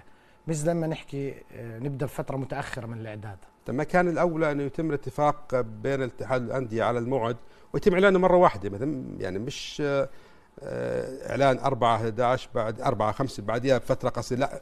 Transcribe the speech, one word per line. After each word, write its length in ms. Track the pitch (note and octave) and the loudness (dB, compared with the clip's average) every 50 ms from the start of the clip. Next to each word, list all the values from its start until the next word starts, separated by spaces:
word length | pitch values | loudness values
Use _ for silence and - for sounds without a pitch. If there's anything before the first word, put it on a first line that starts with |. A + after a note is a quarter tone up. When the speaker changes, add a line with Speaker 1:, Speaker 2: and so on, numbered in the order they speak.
| - - - _ _ _ - _ _ | -16 -20 -20 _ _ _ -20 _ _
Speaker 1:
مش 180 | D3+ E3 D3+ D3 | -4 -4 -2 0
لما 220 | E3+ E3+ E3+ D#3+ | 0 0 0 0
نحكي، 480 | D#3 D3+ - - - C#3+ C#3 C#3 C3+ - - - - - | -2 -4 -6 -8 -8 -8 -6 -6 -6 -8 -10 -14 -16 -14
آه، 260 | A2+ A#2 A#2 A2+ A2+ | -14 -12 -12 -10 -8
نبدأ 260 | B2+ D3 C#3 B2 C#3+ | -6 -6 -4 -4 -4
بفترة 320 | C3+ - - D3 - C3+ | -4 -4 -6 -6 -4 -6
متأخرة 480 | C3+ C3 - C#3+ C#3 C#3 - - - A2+ | -6 -6 -6 -6 -6 -6 -6 -8 -8 -8
من 120 | A2+ A#2 | -8 -10
الإعداد. 400 | A2 A2+ A2 G#2+ G#2 G#2 G#2 G2 - - - _ _ _ | -10 -10 -10 -10 -10 -12 -12 -12 -14 -18 -20 _ _ _
Speaker 2:
طب 80 | - A#2 | -4 -4
ما 100 | C#3 D3+ | -2 0
كان 240 | D3 - F3+ F3+ | 2 4 4 4
الأولى 440 | F3 E3 D3+ E3+ F3 D#3+ D#3+ D#3+ D3+ | 4 2 2 2 2 2 2 0 0
أنه 120 | D3 C#3+ C#3+ | 0 0 -2
يتم 260 | C3+ - - D#3+ D#3+ | -4 -4 -2 -2 -2
الاتفاق 720 | D3 C#3 - C3 - - D3 D3 C#3+ - - - B2+ B2+ | -2 -2 -4 -6 -2 0 2 2 2 0 -4 -2 0 0
بين 420 | A#2+ A2 G#2+ G#2+ A2 C3+ C#3 C3 C3 | 0 -2 -6 -4 -2 -2 0 0 -2
الاتحاد 380 | A#2+ - - - - C3 B2+ A#2+ | -4 -6 -8 -4 -2 0 0 0
والأندية 400 | A2+ A#2+ C3+ C3 A2 A2 A2+ G2+ | -2 -2 -4 -4 -2 0 0 2
على 160 | A2 A#2+ A#2+ | 2 2 0
الموعد 380 | A#2 B2 C3+ B2+ A2+ A#2 A#2+ - - - - - - - - | 0 0 0 0 0 -2 -4 -6 -10 -16 -20 -20 -12 -6 -6
ويتم 200 | D3+ - G#3 F3+ | 2 2 4 6
إعلانه 260 | F3+ G3 G3+ F#3+ F3+ | 6 6 6 6 6
مرة 180 | F#3 F#3 F3+ | 6 6 8
واحدة 320 | F3 F3+ D#3 - F#2+ F#2+ G2+ | 8 8 6 6 2 -4 -6
مثلا؟ 360 | G2+ G2 B2+ D3+ C#3+ C3 B2+ A#2+ G2 G2+ | -6 -4 -4 -4 -4 -4 -8 -8 -8 -6
يعني 200 | G#2 F#2 F#2 G2 | -6 -4 -4 -4
مش، 420 | A#2 C#3+ - - - - - - D3 | -6 -6 -8 -8 -10 -8 -6 -4 -2
آه، 240 | C#3+ C#3 C#3 C3+ - - - - - - - - - _ - | 0 0 0 0 -2 -6 -12 -18 -20 -20 -20 -20 -20 _ -14
آه، 720 | - - B2 B2 B2 B2 B2 B2 A#2+ B2 C3 - - - | -10 -8 -6 -4 -4 -2 -2 -2 -4 -4 -8 -10 -6 -4
إعلان 300 | A#2+ A#2+ C#3 C3+ B2+ - | 2 4 6 6 6 4
أربعة 360 | - C3+ C3 A2 B2 A#2 A2+ | 2 0 2 4 4 4 4
أحد 260 | G#2+ A2+ A2+ G#2+ A2+ | 4 2 0 0 2
عشر 280 | B2 A#2+ C3 B2+ - - - | 2 2 2 0 -2 -2 -2
بعد 260 | A#2+ G#2+ A2+ A2 - | -2 -2 -2 -2 -2
أربعة 300 | - C#3 A#2+ G2+ G#2+ G#2+ | 0 0 2 2 2 0
خمسة 320 | G#2 - C3+ B2 - - G2 | 0 0 -2 -4 -4 -6 -4
بعديها 340 | G#2+ A2 B2 A#2 C#3 C3 | -2 -2 0 2 4 4
بفترة 320 | A#2 - - B2+ - B2 B2 | 4 4 0 0 0 0 -2
قصيرة، 300 | - A#2+ A2+ - B2+ A#2+ | -2 -2 -4 -2 -2 0
لا 220 | C#3 - - - | 0 -2 -2 -8